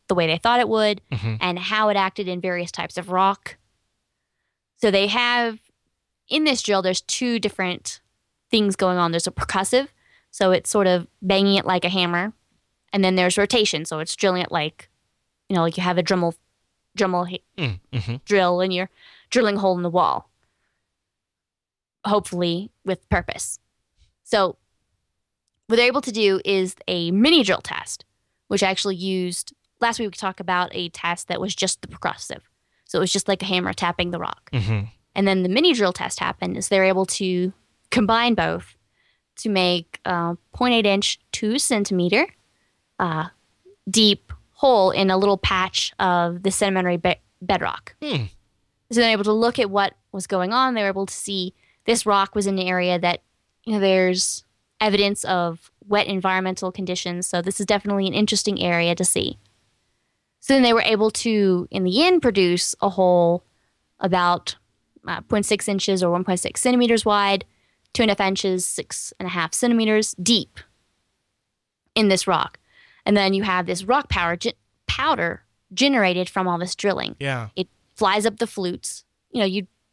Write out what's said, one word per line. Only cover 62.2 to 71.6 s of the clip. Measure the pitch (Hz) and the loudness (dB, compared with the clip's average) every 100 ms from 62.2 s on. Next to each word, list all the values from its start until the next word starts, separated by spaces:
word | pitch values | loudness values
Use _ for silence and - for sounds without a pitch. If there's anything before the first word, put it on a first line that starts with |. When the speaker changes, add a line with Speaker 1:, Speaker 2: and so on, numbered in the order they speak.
Speaker 1:
produce | 254 196 180 175 - - | 2 2 2 2 -2 -2
a | 202 | -2
hole | 180 185 180 170 175 _ _ _ _ _ - | 2 4 4 4 2 _ _ _ _ _ -6
about, | 190 180 175 175 - - _ _ _ _ - | -2 2 2 0 -4 -14 _ _ _ _ -10
uh, | - | -10
point | - 214 202 | -2 -2 0
six | 208 - | -2 -2
inches | 196 - 190 | -4 0 0
or | 175 | 0
one | 175 | 0
point | 185 180 | -2 -2
six | - - | -4 -2
centimeters | 254 247 240 233 | 0 2 4 2
wide, | 214 208 196 196 - _ _ _ _ | 2 2 2 0 -4 _ _ _ _
two | - | 0
and | 220 | 2
a | |
half | 202 196 | 2 0
inches, | 190 196 185 - | 0 -2 -2 -2
six | - - - - - | -6 -10 -10 -12 -10
and | 180 | -8
a | |
half | 175 165 | -4 -4
centimeters | - 247 233 220 214 214 | 0 2 2 2 2 0
deep | - 180 226 - - - _ _ _ _ _ _ _ _ _ | -4 0 0 -2 -14 -20 _ _ _ _ _ _ _ _ _